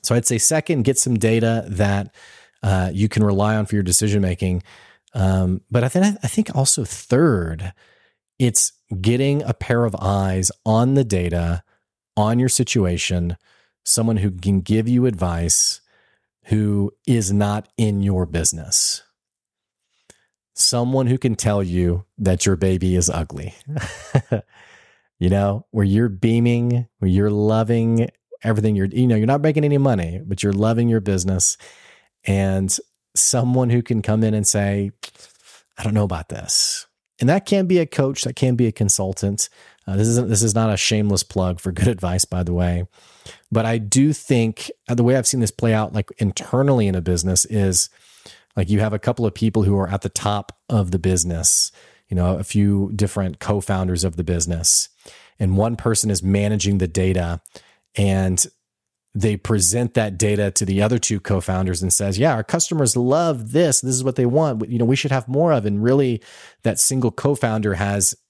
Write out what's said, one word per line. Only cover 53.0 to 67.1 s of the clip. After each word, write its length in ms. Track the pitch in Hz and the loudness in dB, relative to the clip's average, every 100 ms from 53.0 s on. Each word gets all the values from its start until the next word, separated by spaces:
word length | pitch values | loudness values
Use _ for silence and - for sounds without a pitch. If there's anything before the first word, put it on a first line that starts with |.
| 104 - 95 - | -2 -2 -6 -6
co-founders 640 | - 104 - 95 92 87 | -4 -4 -2 -2 0 -2
of 140 | 90 82 | -2 -4
the 80 | |
business. 640 | 82 85 82 85 87 - - _ - - - _ | -4 -4 -2 -4 0 0 -2 _ -20 -20 -20 _
And 180 | 95 95 | 0 2
one 200 | 110 117 | 0 0
person 340 | 120 110 110 | -2 0 0
is 120 | 98 | -2
managing 560 | 95 101 104 107 101 101 | 0 0 0 -2 0 0
the 80 | 90 | 0
data, 540 | 82 92 90 85 85 - - _ _ _ - | 0 0 0 -2 -6 -12 -20 _ _ _ -2
and 480 | 101 95 92 90 - _ _ _ _ _ _ | 0 2 0 0 -2 _ _ _ _ _ _
they 240 | 107 107 101 | -2 -2 -2
present 580 | - 107 87 110 120 | -2 0 0 0 -2
that 240 | - 107 95 | -2 -2 -2
data 320 | 107 104 101 | 0 2 0
to 120 | - | -2
the 180 | 95 98 | 0 2
other 160 | 107 120 | 2 0
two 200 | - 104 | -2 -4
co-founders 640 | - 95 - 92 92 85 | -2 -2 0 -2 -2 -2
and 100 | 92 | 0
says, 260 | - 101 95 | 0 -2 0
"Yeah, 160 | 147 | 2
our 100 | 120 | 0
customers 520 | 110 170 - 165 131 127 | -2 -2 -2 0 0 0
love 540 | 123 147 170 135 110 | 2 2 2 -2 -2
this. 300 | 139 170 131 | 2 2 2
This 140 | 127 | 0
is 100 | 127 | -2
what 100 | 131 | -2
they 120 | 127 123 | 0 2
want. 420 | 135 156 113 110 | 2 0 -2 -4
You 100 | 117 | 0
know, 60 | |
we 100 | 117 | 2
should 160 | 135 147 | 2 0
have 160 | 135 117 | -2 -2
more 260 | 135 170 | 0 2
of." 140 | 139 104 | 2 0
And 160 | 101 | 0
really, 400 | 113 135 135 113 - - - _ | 2 4 2 -2 -8 -20 -20 _
that 160 | 117 - | -4 0
single 320 | - 131 123 | 0 0 -2